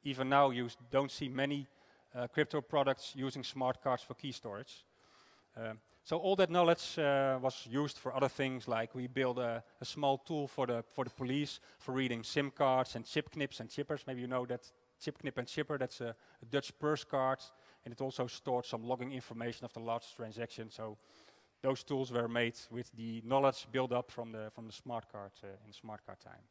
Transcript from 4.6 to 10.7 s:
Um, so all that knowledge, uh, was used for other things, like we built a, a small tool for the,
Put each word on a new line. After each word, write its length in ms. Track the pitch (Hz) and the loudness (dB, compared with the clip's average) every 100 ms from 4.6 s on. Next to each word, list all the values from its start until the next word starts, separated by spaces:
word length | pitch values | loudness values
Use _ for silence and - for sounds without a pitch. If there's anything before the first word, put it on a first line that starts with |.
| 131 - _ _ _ - - _ _ - | -12 -18 _ _ _ -20 -20 _ _ -10
Um, 240 | 113 107 _ _ | -10 -10 _ _
so 140 | - 165 | -4 0
all 180 | 185 190 | 2 6
that 140 | 180 | 6
knowledge, 480 | 175 170 170 - - | 8 6 6 2 0
uh, 400 | 147 139 135 131 | 4 6 4 4
was 260 | 131 - - | 0 -2 -4
used 280 | 131 147 - | 0 0 -2
for 180 | 131 131 | -4 4
other 140 | 135 | 2
things, 380 | - 135 131 120 | 4 0 0 0
like 280 | 113 113 131 | 0 0 -2
we 120 | 127 | -4
built 320 | 127 131 123 | 2 2 4
a, 240 | 120 113 - _ | 0 -2 -6 _
a 40 | 123 | -10
small 320 | - 143 135 | 0 2 2
tool 280 | - 156 143 | 0 -2 -2
for 200 | - | 0
the, 160 | 127 | 0